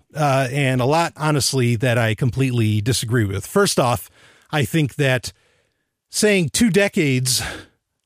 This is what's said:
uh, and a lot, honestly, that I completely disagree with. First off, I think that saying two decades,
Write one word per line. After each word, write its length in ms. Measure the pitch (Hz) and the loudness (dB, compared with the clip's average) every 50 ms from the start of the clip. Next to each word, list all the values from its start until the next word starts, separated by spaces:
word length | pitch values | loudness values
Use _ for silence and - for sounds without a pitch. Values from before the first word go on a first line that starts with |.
| _ _ - | _ _ -6
uh, 340 | 147 151 143 131 135 135 123 | -2 0 0 2 0 0 -2
and 300 | 131 147 143 131 131 127 | -2 0 0 0 0 0
a 40 | 120 | 0
lot, 280 | 135 147 165 170 156 - | 2 2 0 0 -2 -4
honestly, 600 | - 151 156 151 139 - - 135 131 123 120 120 | -4 -2 0 0 0 0 0 0 0 2 2 0
that 200 | 104 135 127 117 | 0 0 0 2
I 160 | 120 113 110 110 | 2 0 0 0
completely 680 | - 143 117 - 131 135 131 120 120 110 107 107 107 | 0 -2 -2 0 0 -2 0 0 0 2 2 0 0
disagree 460 | 104 - - - - 107 120 123 107 | 0 0 -2 -2 -2 -2 0 0 0
with. 220 | 98 98 98 - | 0 -2 -6 -8
First 320 | - - 202 202 - - 185 | -2 0 0 0 2 2 0
off, 320 | 139 120 120 - - - _ _ - - - _ _ _ | 0 0 0 -2 -4 -12 _ _ -20 -20 -20 _ _ _
I 140 | - 151 127 | -2 -2 -2
think 320 | - - 165 147 123 - | 0 0 -2 -2 -2 -2
that 360 | - 139 131 127 120 - - - _ _ _ _ _ _ _ _ _ _ _ _ _ _ _ | -2 0 0 0 0 -2 -8 -14 _ _ _ _ _ _ _ _ _ _ _ _ _ _ _
saying 400 | - - 214 214 202 190 170 127 | -4 0 2 2 2 2 0 0
two 200 | - - 240 226 | 0 2 2 2
decades, 720 | 160 196 202 202 - 208 156 139 127 127 127 127 - - - - - - - - _ _ _ _ _ _ _ | 4 2 2 2 0 0 0 2 0 0 0 0 -2 -2 -4 -8 -10 -14 -18 -20 _ _ _ _ _ _ _